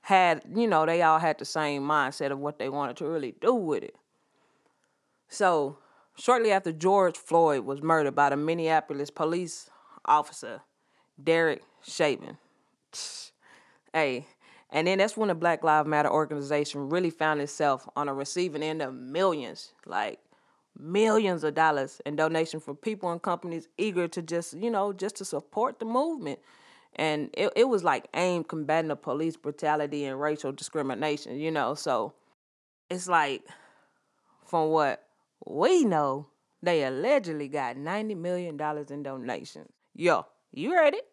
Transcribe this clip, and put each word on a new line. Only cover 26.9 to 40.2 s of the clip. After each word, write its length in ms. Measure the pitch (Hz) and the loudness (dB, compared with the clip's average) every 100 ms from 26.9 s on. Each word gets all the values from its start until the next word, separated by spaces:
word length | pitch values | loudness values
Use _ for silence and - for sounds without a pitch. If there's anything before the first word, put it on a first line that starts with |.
| - | -4
And 340 | 156 151 147 - | -2 -2 -4 -2
it, 180 | 202 - | -2 2
it 140 | 262 | 2
was, 140 | 214 | 4
like, 240 | 170 131 - - | 2 0 -2 -2
aimed 320 | 180 175 156 | 0 0 -4
combating 400 | 160 147 160 165 | -6 0 0 0
the 80 | 143 | -6
police 420 | - 139 165 160 | -4 -4 -4 -4
brutality 680 | 147 147 156 151 147 147 143 | -10 -4 -2 0 -2 -4 -6
and 140 | 135 | -2
racial 320 | 151 151 139 | -2 -2 -6
discrimination, 840 | 139 - 156 135 120 151 151 - 131 | -8 -6 -4 -4 -2 -2 -2 -6 -6
you 140 | 156 | -4
know. 240 | 156 123 147 | 0 -2 -2
So 380 | - 123 107 _ _ _ _ _ _ _ _ | -2 -2 -2 _ _ _ _ _ _ _ _
it's 180 | 180 180 | -8 2
like, 360 | 170 147 131 - - - _ _ _ _ _ _ _ - | 2 2 -2 -10 -20 -20 _ _ _ _ _ _ _ -4
from 220 | 170 156 | 0 2
what 360 | 160 143 - _ _ _ _ - | 4 2 0 _ _ _ _ -10
we 400 | 135 240 370 247 | 0 4 6 6
know, 420 | 165 143 139 147 _ _ _ | 4 2 -2 -8 _ _ _
they 200 | 175 165 | 0 2
allegedly 640 | 135 131 208 285 180 156 143 | 2 0 2 2 0 -6 -4
got 300 | 147 127 127 | -4 -4 -6
ninety 380 | 151 202 214 196 | -6 -4 -4 -6
million 420 | 170 180 175 147 | -4 -4 -4 -6
dollars 320 | 151 151 139 | -4 -4 -8
in 140 | 143 | -10
donations. 680 | 139 135 120 92 - - 76 _ _ | -10 -8 -8 -8 -10 -18 -20 _ _
Yo, 320 | - 170 131 | 0 2 2